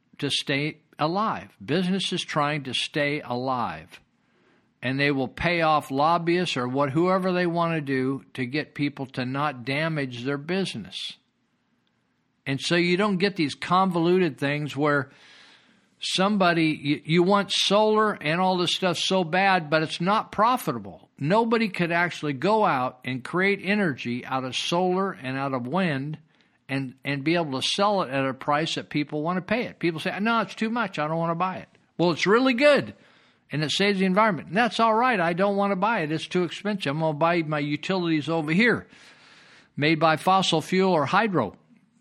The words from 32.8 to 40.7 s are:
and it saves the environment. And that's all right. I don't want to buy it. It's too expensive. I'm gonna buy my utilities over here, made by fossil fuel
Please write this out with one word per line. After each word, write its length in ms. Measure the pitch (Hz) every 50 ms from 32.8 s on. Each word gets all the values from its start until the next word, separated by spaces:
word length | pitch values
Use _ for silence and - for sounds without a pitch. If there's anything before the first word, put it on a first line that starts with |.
| 123 107 104 _ _ _ _ _ _ _ _ _ _ -
and 120 | - 147 156
it 80 | 139
saves 280 | - - 196 208 208 185
the 60 | 190
environment. 420 | 190 185 208 220 220 180 135 -
And 100 | - 151
that's 220 | 214 247 226 - -
all 140 | 226 226 214
right. 260 | 226 247 254 240 190
I 140 | 165 170 175
don't 220 | 170 196 202 202
want 160 | 196 202 202
to 40 | 202
buy 240 | 185 196 220 233 202
it. 100 | 160 147
It's 160 | 160 151 -
too 160 | - - 180 180
expensive. 480 | 165 - - - 208 214 202 - 139
I'm 80 | 143 160
gonna 180 | 160 160 151
buy 260 | 143 165 165 175 175 160
my 160 | 151 156 147
utilities 720 | 147 147 147 143 - - 196 185 175 165 165 151 131 147
over 220 | 165 165 151 151
here, 360 | 160 190 240 240 185 101 - - - - - - - - - - - - - - - - _ _ -
made 240 | - 143 156 165 156
by 160 | 165 160 156
fossil 460 | 147 - 190 185 190 180 - 170 156
fuel 320 | 156 -